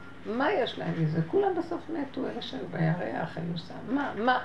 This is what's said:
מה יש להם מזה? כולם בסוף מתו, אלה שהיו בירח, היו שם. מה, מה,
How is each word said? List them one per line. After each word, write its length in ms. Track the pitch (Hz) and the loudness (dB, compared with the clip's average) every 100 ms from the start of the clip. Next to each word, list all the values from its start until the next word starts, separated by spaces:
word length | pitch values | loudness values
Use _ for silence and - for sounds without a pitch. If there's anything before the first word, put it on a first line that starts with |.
| - - 196 | -12 -10 -4
מה 260 | 233 294 | 0 2
יש 260 | 381 233 - | 2 0 -2
להם 240 | 175 170 | -2 2
מזה? 180 | 156 170 156 | 2 2 4
כולם 240 | 381 403 349 | 4 4 2
בסוף 220 | - 339 - | -2 -4 -4
מתו, 360 | 311 269 269 220 | -4 -4 -4 -4
אלה 160 | 226 | -4
שהיו 240 | - 262 170 | -6 -6 -4
בירח, 680 | 175 165 175 220 - 165 170 | 2 2 2 0 -2 -4 -4
היו 200 | 170 170 | -4 -4
שם. 360 | - - - | -6 -8 -2
מה, 180 | 269 254 196 | 0 0 0
מה, 220 | 240 - | 4 4